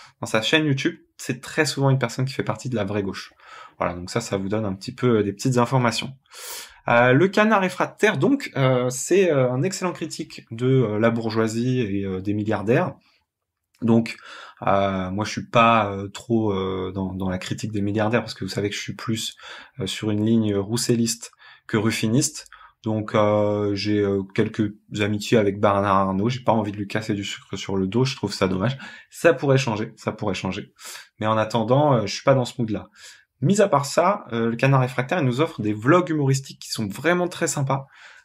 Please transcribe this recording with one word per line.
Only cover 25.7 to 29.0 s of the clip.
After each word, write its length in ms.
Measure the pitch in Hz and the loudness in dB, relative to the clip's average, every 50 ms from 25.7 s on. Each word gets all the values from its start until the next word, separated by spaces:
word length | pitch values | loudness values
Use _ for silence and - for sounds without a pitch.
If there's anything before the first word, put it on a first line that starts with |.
| 101 98 101 101 95 | 4 4 4 4 4
Arnault. 320 | 98 95 95 95 95 104 120 | 4 4 2 0 0 0 -2
J'ai 160 | 131 - - | -2 -2 0
pas 80 | - | 2
envie 200 | 113 113 101 101 | 2 2 0 -2
de 40 | 98 | -4
lui 100 | 107 98 | -8 -8
casser 280 | 98 - 110 - - 104 | -6 -6 -6 -4 -2 -4
du 100 | 101 98 | -4 -4
sucre 320 | - - - - - 98 | -8 -10 -12 -12 -12 -12
sur 200 | 95 - - 98 | -10 -8 -4 -2
le 120 | 98 95 95 | -2 -2 0
dos. 160 | 101 120 131 | 2 0 0
Je 100 | 131 - | 0 -2
trouve 180 | - - 95 | -4 -6 -6
ça 140 | - - 98 | -2 0 0
dommage. 320 | 92 92 92 95 127 135 - - - - - | 0 0 0 0 -2 -2 -4 -10 -18 -18 -20